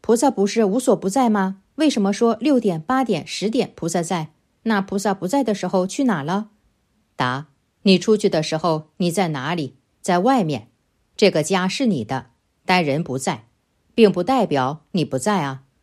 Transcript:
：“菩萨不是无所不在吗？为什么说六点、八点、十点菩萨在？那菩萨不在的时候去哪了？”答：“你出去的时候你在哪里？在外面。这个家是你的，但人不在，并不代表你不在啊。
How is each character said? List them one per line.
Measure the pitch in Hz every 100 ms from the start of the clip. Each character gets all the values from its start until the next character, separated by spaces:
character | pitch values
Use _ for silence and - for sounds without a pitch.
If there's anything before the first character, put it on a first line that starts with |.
：“菩 | - 226
萨 | 285
不 | - 202
是 | 226 208
无 | 226
所 | 254 180
不 | 190
在 | 269 247
吗？ | 208 190 196 _ -
为 | 311
什 | 254
么 | 196
说 | 202 233 -
六 | 285 254
点、 | 220 165
八 | 156 262
点、 | 254 170 143
十 | - -
点 | 247 180 -
菩 | 170
萨 | 180
在？ | 165 180 160 _ _ _
那 | 226 208
菩 | 196 196
萨 | 202
不 | 196 185
在 | 277
的 | 226
时 | 202 185
候 | 190 185
去 | - 262
哪 | 170
了？” | 139 196 220 _ _ _ _ _ _ -
答 | 127 131 151 _ _ _
：“你 | 196 185
出 | 190 208
去 | 202
的 | 165
时 | 156 156
候 | 175 156 156 -
你 | 175
在 | 170 175
哪 | 147 135
里？ | 175 135 _ _ _
在 | - 180
外 | 220 269
面。 | 165 123 - _ _ _ _ -
这 | 196
个 | 170
家 | 151 190 185
是 | - 254
你 | 156 110
的， | 131 - _ _ _ -
但 | 185
人 | 151 143
不 | 165 127
在， | 185 131 - _ _ _ _
并 | - 214
不 | 175
代 | 180 262 196
表 | 139 127 151 _
你 | 180
不 | 143 135
在 | 208 202
啊。 | 143 131 _ _